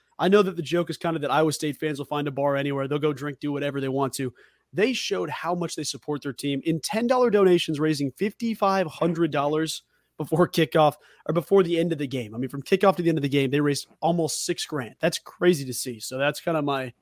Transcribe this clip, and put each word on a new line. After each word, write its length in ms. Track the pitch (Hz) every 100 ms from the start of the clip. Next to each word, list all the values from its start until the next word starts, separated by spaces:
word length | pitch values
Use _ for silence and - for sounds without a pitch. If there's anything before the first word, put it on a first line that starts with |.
| _ -
I 100 | 180
know 140 | 202
that 140 | 190 170
the 60 |
joke 260 | 135 175 165
is 80 | 151
kind 200 | 170 160
of 60 |
that 80 | 139
Iowa 220 | 139 160
State 240 | - 151 135
fans 220 | 156 139
will 80 | 135
find 200 | 147 147
a 40 |
bar 260 | 139 143 139
anywhere. 320 | 143 139 135
They'll 100 | 147
go 140 | 151
drink, 280 | 135 147 135
do 120 | 147
whatever 280 | 143 143 139
they 80 | 135
want 260 | 135 131
to. 180 | - 127 - _ _ _
They 220 | 143 233
showed 340 | 240 - 185 165
how 260 | - 165
much 220 | 175 165 -
they 80 |
support 380 | 147 135 - 147
their 100 | 143
team 300 | 120 143 139
in 160 | 165 160
ten 260 | - 220 240
dollar 220 | 254 240
donations, 500 | 202 190 175 160 147
raising 320 | 156 147 139
fifty-five 760 | - 208 - 233 214 196 190 160
hundred 440 | - 170 165 165
dollars 520 | 147 147 156 160 - - _ _ -
before 320 | 147 160 175
kickoff 460 | - 156 160 151 - _ _ -
or 80 |
before 280 | 160 151 196
the 160 | 170 165
end 140 | 170
of 60 | 151
the 80 | 139
game. 280 | 127 110
I 40 | 110
mean, 100 | 131
from 140 | 143
kickoff 340 | - 190 196 185
to 60 |
the 80 | 165
end 80 | 156
of 40 |
the 60 | 139
game, 220 | 143 135
they 100 | 143
raised 280 | 147 139 - _
almost 460 | 156 170 156 - -
six 180 | 175
grand. 300 | - 147 110 -
That's 180 | 165 -
crazy 480 | - - 180 156 131
to 80 |
see. 260 | 120 131 110
So 160 | - 131
that's 240 | 143 143
kinda 220 | 180 160
my 320 | 143 135 127 -